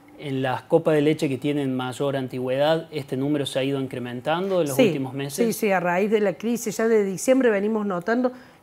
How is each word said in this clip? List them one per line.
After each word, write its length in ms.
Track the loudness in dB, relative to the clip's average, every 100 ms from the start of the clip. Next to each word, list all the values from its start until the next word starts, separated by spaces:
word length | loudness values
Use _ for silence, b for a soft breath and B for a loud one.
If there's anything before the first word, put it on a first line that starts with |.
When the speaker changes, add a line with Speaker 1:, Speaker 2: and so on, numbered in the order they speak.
| -20 -12
Speaker 1:
En 220 | -6 -2
las 220 | -2 -2
copas 320 | 2 2 4 4
de 60 |
leche 280 | 4 2 0
que 80 | 0
tienen 380 | 0 0 0 -2
mayor 400 | -4 -2 -2 -2
antigüedad, 680 | -4 -4 -2 2 2 2 -2
¿este 240 | -10 -6 -4
número 300 | 0 -2 -2
se 140 | -2
ha 40 |
ido 160 | -2 -2
incrementando 840 | -4 -6 -8 -6 -2 -2 0 0
en 60 | 2
los 80 | 4
Speaker 2:
Sí, 120 | 4
Speaker 1:
últimos 260 | 2 -4
meses? 320 | -6 -4 -2 -2
Speaker 2:
sí, 80 |
sí, 180 | 0 0
a 80 | 0
raíz 300 | 2 0 2
de 100 | 2
la 120 | 0
crisis, 420 | -2 -4 -4 -4 -2
ya 120 | 2
de 160 | 2
diciembre 460 | 2 0 2 4 4
venimos 360 | 2 0 -2 -2
notando 460 | -4 -2 0 0 -4 B B